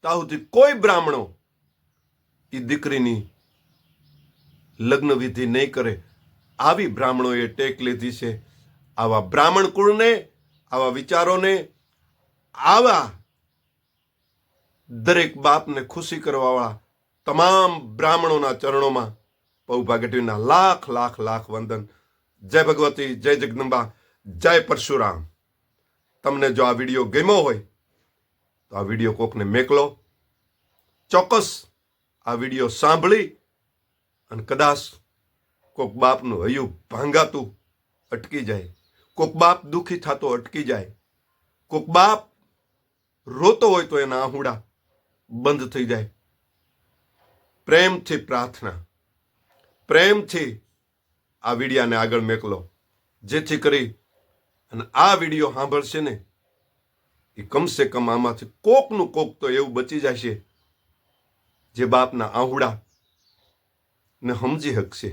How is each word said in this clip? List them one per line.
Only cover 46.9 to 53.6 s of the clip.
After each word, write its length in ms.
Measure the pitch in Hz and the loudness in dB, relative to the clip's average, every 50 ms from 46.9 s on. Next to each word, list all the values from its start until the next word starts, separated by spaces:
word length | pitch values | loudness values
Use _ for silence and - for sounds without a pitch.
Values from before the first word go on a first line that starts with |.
| _ _ _ _ _ _ _ _ _ _ _ _ _ _ _ - | _ _ _ _ _ _ _ _ _ _ _ _ _ _ _ 4
પ્રેમથી 560 | 151 165 180 185 185 180 175 - 165 147 110 - | 4 6 6 4 2 -2 -6 -6 -6 -6 -6 -6
પ્રાર્થના, 500 | 131 123 120 113 107 - - 104 90 87 85 _ _ _ _ _ _ _ _ _ _ _ _ _ _ _ _ _ _ _ _ _ | -6 -6 -6 -6 -10 -12 -12 -12 -12 -12 -18 _ _ _ _ _ _ _ _ _ _ _ _ _ _ _ _ _ _ _ _ _
પ્રેમથી 600 | 151 160 175 196 208 208 190 - - 170 156 123 110 110 _ _ _ _ _ _ _ _ _ _ _ _ _ _ _ _ - | 4 6 6 6 4 2 0 -4 -6 -6 -6 -6 -10 -14 _ _ _ _ _ _ _ _ _ _ _ _ _ _ _ _ -6
આ 100 | 113 120 117 | -6 -4 -4
વીડિયાને 360 | 131 135 131 131 123 117 117 | -4 -2 0 0 0 2 0
આગળ 320 | 113 113 113 113 117 110 110 113 | 0 0 0 0 -2 -2 -2 -4
મેકલો, 260 | 110 110 107 98 92 87 87 _ _ _ _ _ _ _ _ _ _ _ | -4 -4 -6 -8 -8 -8 -16 _ _ _ _ _ _ _ _ _ _ _
જેથી 380 | 98 120 156 156 160 156 151 | -6 -4 -4 -4 -2 -6 0